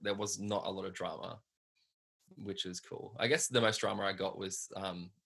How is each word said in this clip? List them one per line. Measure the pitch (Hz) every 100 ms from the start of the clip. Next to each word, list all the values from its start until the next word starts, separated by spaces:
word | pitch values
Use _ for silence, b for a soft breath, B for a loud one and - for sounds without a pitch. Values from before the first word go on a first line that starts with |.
there | 104
was | 101 104 -
not | 101 101 95
a |
lot | 95 95
of |
drama, | 92 87 80 87 104 _ _ _ _ _ _ _ _ _ 190
which | 101 95 92
is | 90
cool. | - - 95 110
I | 120
guess | 160 -
the | 123
most | 110 107
drama | 104 101
I | 98
got | 95 95 -
was, | 95 - - 95
um, | 95 87 90 -